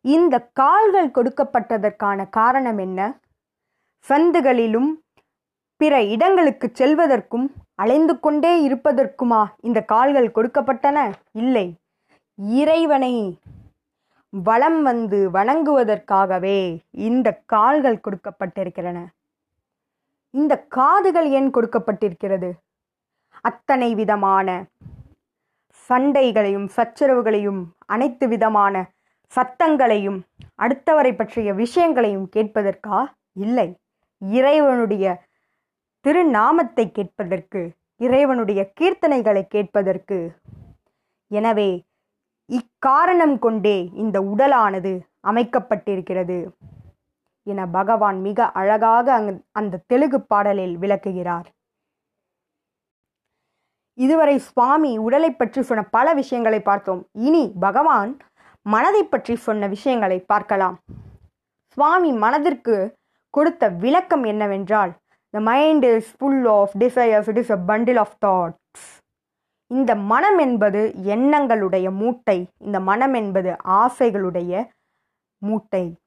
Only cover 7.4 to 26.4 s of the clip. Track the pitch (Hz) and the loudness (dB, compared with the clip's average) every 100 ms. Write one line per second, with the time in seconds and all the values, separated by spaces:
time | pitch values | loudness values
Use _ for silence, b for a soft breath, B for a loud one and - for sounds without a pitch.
7.4 | 269 - _ - 208 277 320 330 302 294 | -6 -8 _ -6 0 2 2 2 0 0
8.4 | 330 349 285 254 302 262 277 - 247 226 | 2 2 2 0 0 0 0 -2 0 2
9.4 | 208 - 226 220 208 220 262 285 240 - | 0 -4 -2 -2 0 2 4 2 0 0
10.4 | 233 285 247 254 285 294 240 190 _ 214 | 0 -2 -2 0 0 0 -2 -6 _ -6
11.4 | 240 247 185 170 _ _ _ _ _ - | -2 0 -2 -10 _ _ _ _ _ -12
12.4 | 202 240 302 320 330 277 254 247 202 175 | -4 0 2 2 2 0 0 -2 -4 -8
13.4 | - - - _ _ _ _ _ _ 196 | -20 -20 -20 _ _ _ _ _ _ -6
14.4 | 185 226 285 330 285 233 226 202 190 185 | 0 2 2 2 0 -2 -2 -2 0 0
15.4 | 214 302 302 277 226 208 - 196 196 185 | 0 0 2 2 2 -2 0 0 0 -2
16.4 | 185 196 185 165 _ - 214 247 226 - | -2 -2 -2 -8 _ -8 -2 0 0 -4
17.4 | _ 214 220 302 262 220 - 190 - - | _ 2 2 2 0 -2 -6 -10 -12 -10
18.4 | 190 185 185 175 175 175 175 _ _ _ | -10 -8 -8 -8 -10 -10 -14 _ _ _
19.4 | _ _ _ _ _ _ _ _ _ 262 | _ _ _ _ _ _ _ _ _ -4
20.4 | 302 285 - - 269 381 392 339 320 269 | 0 -2 -4 0 2 4 2 2 2 2
21.4 | 269 262 226 233 214 202 208 175 202 190 | 0 0 0 -2 -4 -4 -4 -4 -6 -4
22.4 | 180 175 _ _ _ _ _ _ b b | -6 -10 _ _ _ _ _ _ b b
23.4 | - - - 269 240 226 214 208 196 190 | -8 -8 -2 0 0 0 0 0 2 2
24.4 | 190 180 185 _ - - - _ _ _ | 0 -4 -10 _ -20 -20 -20 _ _ _
25.4 | _ _ _ _ _ 247 269 285 254 214 | _ _ _ _ _ 0 2 4 2 2